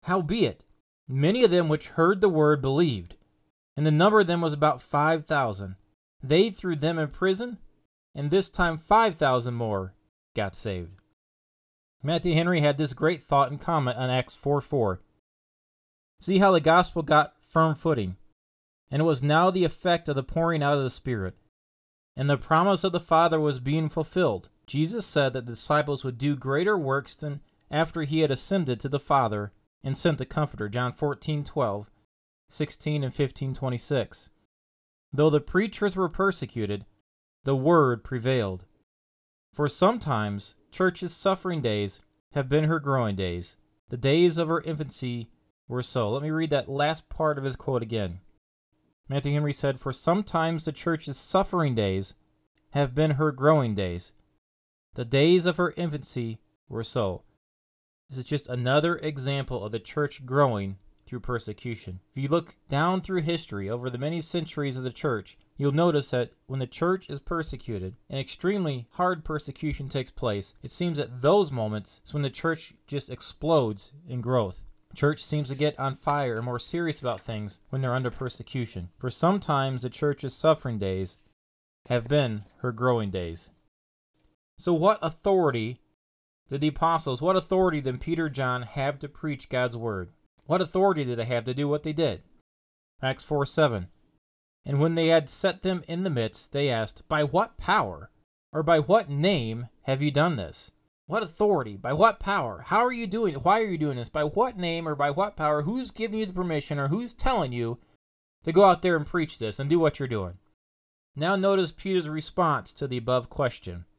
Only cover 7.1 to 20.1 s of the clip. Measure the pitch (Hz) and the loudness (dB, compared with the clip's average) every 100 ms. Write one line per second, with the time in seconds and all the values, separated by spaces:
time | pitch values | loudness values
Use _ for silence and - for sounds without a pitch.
7.1 | - 185 190 247 226 - _ _ _ _ | -2 0 0 -4 -10 -18 _ _ _ _
8.1 | 143 143 185 190 - 175 160 - 214 226 | -6 0 2 0 0 0 0 2 4 4
9.1 | 156 147 127 120 120 113 101 95 _ _ | 2 2 2 0 -4 -2 -2 -4 _ _
10.1 | _ _ - 101 - 113 92 85 95 _ | _ _ -4 -4 -4 -6 -6 -8 -16 _
11.1 | _ _ _ _ _ _ _ _ _ 139 | _ _ _ _ _ _ _ _ _ -4
12.1 | 165 175 160 170 175 147 139 151 123 151 | -2 2 2 2 2 2 2 -2 0 0
13.1 | 175 - 139 131 143 - 165 127 117 127 | 0 0 2 2 -2 -2 0 0 -2 0
14.1 | 127 127 - 139 143 - 143 107 92 _ | 0 -2 -6 -2 -2 0 0 0 0 _
15.1 | _ _ _ _ _ _ _ _ _ _ | _ _ _ _ _ _ _ _ _ _
16.1 | _ - 190 196 175 156 170 175 170 151 | _ 0 6 6 6 6 6 4 -2 4
17.1 | 151 151 _ _ 165 160 151 165 139 95 | 4 4 _ _ 2 2 2 0 0 -2
18.1 | 92 - _ _ _ _ _ _ 135 165 | -6 -18 _ _ _ _ _ _ 0 2
19.1 | 139 143 156 185 185 170 - 185 170 160 | 2 4 4 4 4 0 0 0 0 0